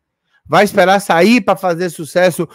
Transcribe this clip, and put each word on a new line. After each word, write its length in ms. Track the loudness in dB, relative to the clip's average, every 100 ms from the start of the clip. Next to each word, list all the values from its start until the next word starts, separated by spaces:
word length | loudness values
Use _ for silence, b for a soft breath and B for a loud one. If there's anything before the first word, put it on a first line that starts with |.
| _ _ _ _ -2
Vai 180 | 0
esperar 380 | 2 2 2 2
sair 400 | 0 2 2 2
pra 160 | 0 -2
fazer 320 | -2 -4 -6
sucesso, 580 | -8 -8 -2 0 -2 -8